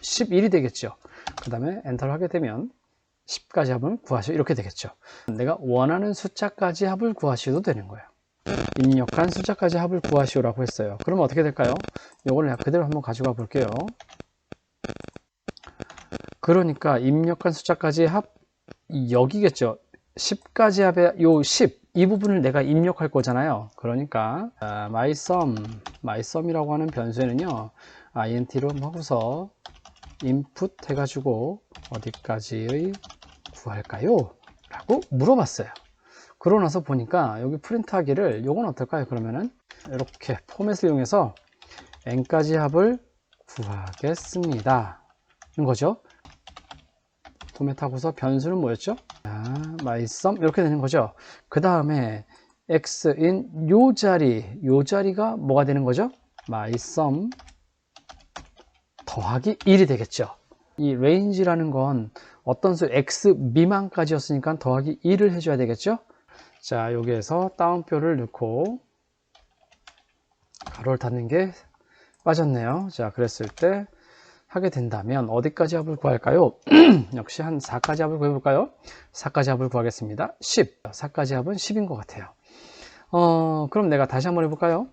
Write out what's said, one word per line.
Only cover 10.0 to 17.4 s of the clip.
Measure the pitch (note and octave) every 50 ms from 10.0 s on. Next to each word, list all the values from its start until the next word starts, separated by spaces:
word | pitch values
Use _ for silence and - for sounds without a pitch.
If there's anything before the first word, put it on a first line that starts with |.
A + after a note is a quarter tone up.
구하시오라고 | - - D3 C#3+ C#3 C3+ - C#3 A#2+ A#2 A2 B2+ B2+
했어요. | A#2 - - G#2+ G#2 G2+ G2+ -
그럼 | - F3+ F#3+
어떻게 | D#3 B2+ C3+ D#3+ D#3+
될까요? | D3+ C#3 - C3 A#2+ B2 - - - - - - - - _ - C3+
요걸 | C3 D3 D#3
내가 | C#3 B2+
그대로 | A#2 - C#3+ D3 F3 D#3+
한번 | D3 D3+ D3 C#3
가져가 | C3 A#2+ A#2+ C3 C3 A#2+
볼게요. | A#2 A#2 - - C#3 B2+ G#2 G#2+ B2+ E3+ A3 A#3 - - - - - - _ _ _ _ _ - - _ _ _ _ - - - - - - - - - _ _ _ _ - - - - - - - - - - - - - - - - - - -
그러니까 | - - E3 F#3 F3+ E3 D3 - - D3+ C#3 A#2
입력한 | B2+ C3 C#3+ D#3 E3 E3+ E3+ -